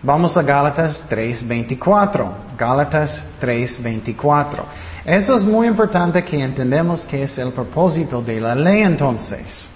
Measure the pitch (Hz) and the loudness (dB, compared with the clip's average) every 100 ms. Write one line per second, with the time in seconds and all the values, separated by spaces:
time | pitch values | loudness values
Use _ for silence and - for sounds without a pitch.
0 | 127 151 175 180 139 139 147 151 160 151 | 2 2 4 2 2 2 2 0 -2 -4
1 | - 110 113 113 117 120 117 131 175 208 | -6 -4 -2 -4 -4 -4 -2 -2 2 4
2 | 202 202 107 - - - 120 135 147 156 | 4 0 -4 -6 -12 -4 0 2 2 0
3 | 151 - - - 123 120 123 - 117 110 | 0 -4 -12 -6 -2 0 -2 -4 -6 -4
4 | 104 110 147 147 143 - - - - - | -6 -2 2 2 2 -6 -10 -12 -14 -10
5 | - 185 202 247 196 220 233 214 208 180 | 0 2 4 2 4 4 4 4 2 2
6 | 175 175 - 147 131 131 127 143 170 170 | 2 0 0 -2 -2 -2 0 2 2 -2
7 | - 139 135 135 127 127 120 - 180 156 | -4 -4 -4 -4 -6 -6 -4 2 2 2
8 | 165 123 117 110 113 123 170 208 202 151 | -2 -4 -4 -2 0 2 4 4 4 2
9 | 139 113 - - - - - | 0 0 -6 -10 -12 -14 -18